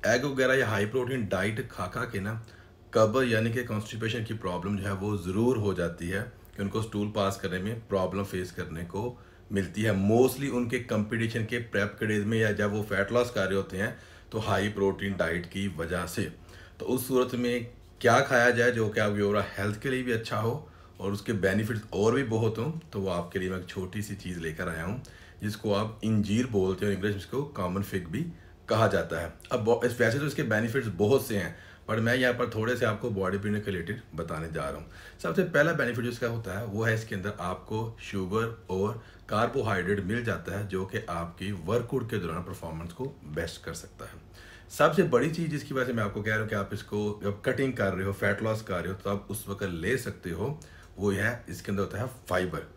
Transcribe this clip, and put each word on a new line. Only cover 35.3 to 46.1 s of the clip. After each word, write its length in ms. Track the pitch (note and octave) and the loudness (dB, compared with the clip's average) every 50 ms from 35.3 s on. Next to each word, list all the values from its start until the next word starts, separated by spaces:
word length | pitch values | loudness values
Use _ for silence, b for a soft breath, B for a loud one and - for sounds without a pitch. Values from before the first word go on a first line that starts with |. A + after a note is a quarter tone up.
| D#3+ D#3+ F3+ | 2 2 2
पहला 280 | E3 - C#3+ D3 E3 | 4 4 4 6 6
बेनिफिट 320 | E3+ D3 B2+ A#2+ A2+ B2+ A#2 | 4 2 0 0 0 -2 -2
जो 60 | A#2+ | -2
इसका 180 | A#2 - B2 A#2 | -2 -2 -2 -2
होता 300 | A#2 A#2 A2 F#2+ F#2 G2+ | -2 -4 -4 -6 -6 -6
है 60 | A#2+ | -6
वो 160 | G#2+ G2 G#2+ A2 | -4 -2 0 2
है 100 | A2+ A2 | 2 2
इसके 200 | A2 - - A2 | 2 0 -4 -6
अंदर 180 | F#2+ F2+ G#2 G#2 - | -4 -4 -6 -6 -4
आपको 400 | F2 F2+ F#2 - - - G#2+ A2 A2+ A2 - - | -4 -6 -6 -6 -6 -6 -6 -4 -4 -6 -8 -12
शुगर 520 | - - - G2 F#2 F2 G2+ A2 A#2 A2+ A#2 - - - | -12 -6 -4 -4 -2 0 0 0 0 -2 -4 -10 -8 -4
और 320 | F#2 F#2+ G2 G#2+ A#2 A#2 B B B B B - | 0 0 0 0 -2 -6 B B B B B -2
कार्बोहाइड्रेट 760 | G#2 G#2 A#2+ A#2 B2+ C3+ A#2 A2+ G2+ F#2 F2 F#2 G2+ G2+ F2+ | 2 2 2 2 2 0 0 2 0 0 2 2 0 0 0
मिल 180 | F2+ A2+ A#2+ A#2+ | -2 -2 -2 0
जाता 340 | A#2 F2+ D#2 E2 E2+ F2+ G#2 | -2 -4 -4 -4 -6 -4 -4
है 80 | G#2+ F#2+ | -4 -2
जो 160 | F#2 F#2+ F#2+ | -2 -2 -2
कि 140 | G2 - G#2+ - - | -2 -4 -6 -4 -4
आपकी 420 | E2+ E2 E2+ E2+ E2+ - F#2+ G2+ G2+ F2+ D#2+ | -4 -4 -4 -6 -8 -8 -6 -6 -6 -6 -2
वर्कआउट 420 | F2+ A2+ A#2+ A#2 A#2 C#3+ B2+ A2 A2+ | 0 0 0 0 0 -2 -2 -2 -2
के 80 | A#2 G2+ | -4 -4
दौरान 240 | E2+ E2 E2+ F2+ | -2 -4 -4 -6
परफॉर्मेंस 500 | F2 - E2+ - - D#2+ D#2+ D#2+ E2+ E2+ | -6 -8 -10 -10 -8 -8 -8 -8 -8 -10
को 120 | - - - C#2+ - - - D2 D2+ | -8 -8 -8 -8 -8 -12 -14 -6 -6
बेस्ट 280 | E2 E2 E2 - - - | -4 -4 -4 -8 -10 -10
कर 100 | E2 E2 | -10 -10
सकता 300 | D#2+ - - - - - | -10 -12 -14 -16 -16 -16
है। 160 | - - - - - B B B B B B B B | -14 -14 -18 -18 -20 B B B B B B B B
सबसे 320 | - - D3+ D#3+ D#3 G3 E3+ C3+ A#2+ | 2 4 4 6 6 4 4 6 6
बड़ी 160 | A#2 C3 D3+ | 4 4 4
चीज़ 200 | D#3 F3 E3+ D#3 | 0 -2 -2 -2
जिसकी 240 | D#3+ C#3+ A#2+ - C#3 | -2 -4 -6 -4 -2
वजह 120 | C3 B2 | -2 -2
से 60 | B2+ | 0
मैं 120 | A#2+ A2+ G#2+ | 0 0 0
आपको 180 | G2+ | -2